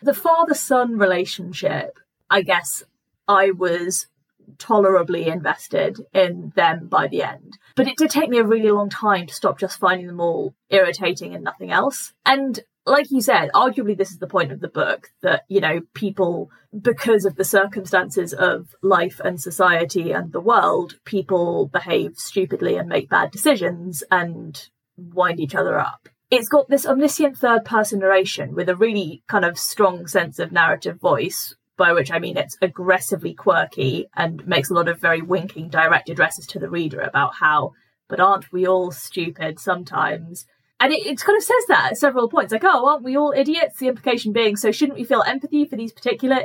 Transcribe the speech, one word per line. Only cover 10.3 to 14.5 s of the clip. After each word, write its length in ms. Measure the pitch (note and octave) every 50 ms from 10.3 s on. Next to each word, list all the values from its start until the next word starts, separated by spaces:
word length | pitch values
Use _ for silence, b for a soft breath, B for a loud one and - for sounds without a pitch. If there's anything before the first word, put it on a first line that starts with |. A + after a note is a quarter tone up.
| D#3+ F3 E3 D#3 - _ _ -
irritating 640 | G3 G3 F#3 F3 - - F#3+ F3 F#3 - - F3 F3
and 80 | F3 E3
nothing 280 | - - - F#3 F3+
else. 420 | F3+ F#3 - C#4 C4+ - - - - _ -
And 340 | - C4+ C#4 C#4 C4+ A3+ - - _ _ _ -
like 260 | - C4 D4 C#4+ -
you 100 | C#4 B3+
said, 300 | G#3 C4 A#3 E3+ D#3 C#3 -
arguably 420 | G#3+ B3+ C4 - C#4 G#3+ G#3 G3+
this 140 | F3+ F#3+ -
is 60 | F3+
the 100 | - F#3
point 240 | D3+ G3+ F3+ E3 C3+